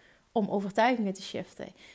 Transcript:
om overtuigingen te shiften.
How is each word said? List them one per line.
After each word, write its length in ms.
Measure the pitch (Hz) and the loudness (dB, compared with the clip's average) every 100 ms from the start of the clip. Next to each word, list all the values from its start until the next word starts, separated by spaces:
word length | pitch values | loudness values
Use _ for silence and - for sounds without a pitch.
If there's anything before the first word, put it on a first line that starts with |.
| - _ _ 233 | -20 _ _ 0
om 120 | 196 | 0
overtuigingen 640 | 202 196 202 233 247 202 | 0 0 4 4 4 0
te 80 | 190 | -4
shiften. 460 | - - 185 - - - - | -8 -8 -8 -12 -14 -16 -20